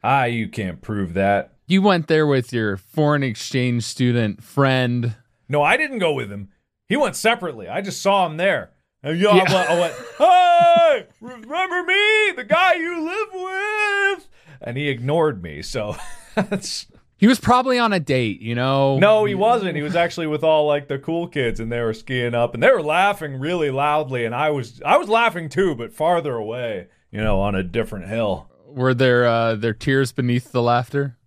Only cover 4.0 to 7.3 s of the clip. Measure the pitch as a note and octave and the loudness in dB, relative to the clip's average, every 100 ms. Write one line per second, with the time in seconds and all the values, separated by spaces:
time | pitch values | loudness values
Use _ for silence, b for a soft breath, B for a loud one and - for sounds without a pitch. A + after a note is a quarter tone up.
4 | B2 A#2+ A2 G2 - - C#3 C3 B2 B2 | 0 2 0 -4 -8 0 2 2 0 -2
5 | A#2 A2 _ _ _ D3 D3 B3 D#4 B3+ | -4 -8 _ _ _ 0 2 0 -2 -2
6 | F3 C#3 A2 G2+ G2 _ _ _ _ A#3+ | -2 -2 -6 -12 -14 _ _ _ _ 0
7 | C4 D3+ A3 | 0 0 -2